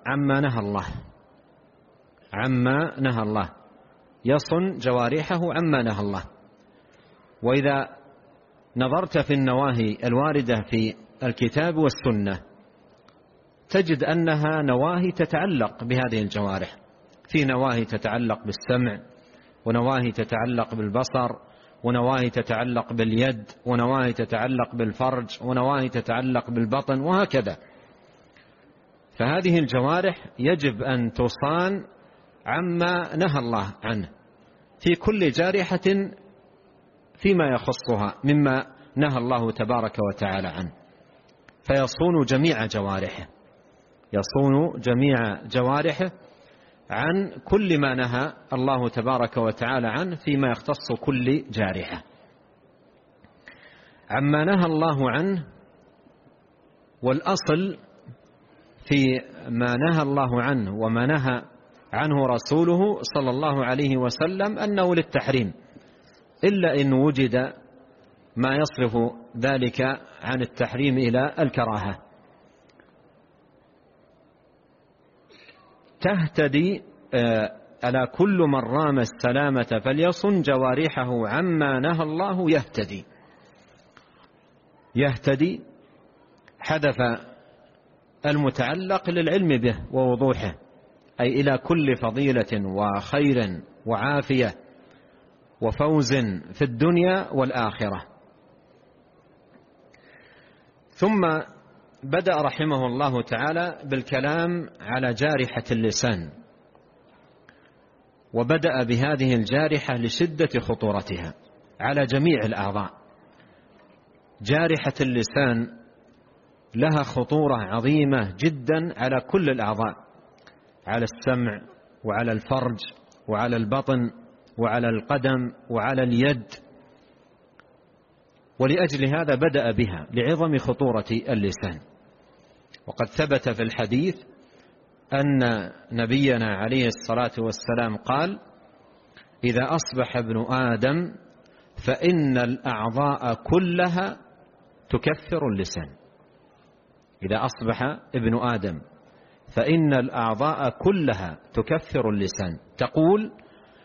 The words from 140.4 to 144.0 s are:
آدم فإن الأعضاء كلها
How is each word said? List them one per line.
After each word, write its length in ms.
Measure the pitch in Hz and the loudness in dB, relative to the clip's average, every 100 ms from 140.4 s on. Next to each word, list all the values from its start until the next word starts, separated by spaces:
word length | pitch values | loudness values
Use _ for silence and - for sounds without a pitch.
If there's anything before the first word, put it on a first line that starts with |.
| 117 | -2
آدم 640 | 131 127 110 127 160 175 - - - - _ _ - 127 | 0 0 2 2 0 -2 -8 -20 -20 -20 _ _ -10 -4
فإن 520 | 135 175 175 143 127 | 0 2 4 4 2
الأعضاء 960 | 120 127 135 110 113 120 143 143 123 | 0 -2 -4 -2 -2 0 0 0 -2
كلها 840 | 110 - 175 180 175 180 175 | -4 2 2 2 0 0 0